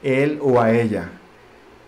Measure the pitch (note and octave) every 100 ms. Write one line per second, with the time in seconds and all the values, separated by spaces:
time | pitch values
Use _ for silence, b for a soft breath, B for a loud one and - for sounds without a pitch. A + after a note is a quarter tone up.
0 | C#3 C3 D3 D3+ C#3+ A#2+ A2+ A#2 A2+ F#2+
1 | F2 - - - - - - -